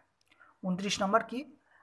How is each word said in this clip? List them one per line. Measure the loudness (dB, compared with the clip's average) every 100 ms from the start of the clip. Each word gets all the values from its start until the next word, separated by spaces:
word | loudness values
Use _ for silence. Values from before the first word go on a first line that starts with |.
| _ _ _ _ -20 _
ঊনত্রিশ | -4 -2 -2 0
নম্বর | 4 4
কি? | 2 -8 -10 -16 _ -20